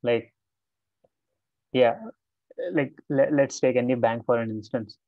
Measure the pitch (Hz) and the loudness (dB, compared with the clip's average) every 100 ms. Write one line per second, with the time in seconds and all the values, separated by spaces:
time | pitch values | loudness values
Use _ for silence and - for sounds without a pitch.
0 | 120 117 - _ _ _ _ _ _ _ | 0 -2 -2 _ _ _ _ _ _ _
1 | _ _ _ _ _ _ _ 127 120 117 | _ _ _ _ _ _ _ 2 2 2
2 | 220 - _ _ _ - 180 175 139 - | -10 -20 _ _ _ -10 -4 -2 -4 -8
3 | _ 139 139 147 139 - 135 123 120 127 | _ 0 2 2 0 2 0 2 0 2
4 | 113 117 113 120 113 110 101 123 107 - | 0 0 -2 -2 -2 -8 -8 -8 -8 -18